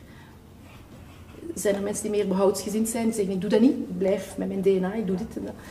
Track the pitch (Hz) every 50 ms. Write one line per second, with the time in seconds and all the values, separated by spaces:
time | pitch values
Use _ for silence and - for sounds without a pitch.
0 | - - - - - - - - - - - - - - - - - - - -
1 | - - - - - - - - - 170 170 - - 208 196 202 196 208 208 -
2 | - 214 208 208 202 190 185 185 202 220 208 - - 214 190 220 220 - - 233
3 | 226 226 226 - 196 185 196 185 175 202 220 214 233 277 - - - - 180 180
4 | 190 190 202 196 - - - - 190 190 196 196 185 196 196 185 185 185 202 226
5 | 208 185 190 175 226 - - - 196 208 - - - -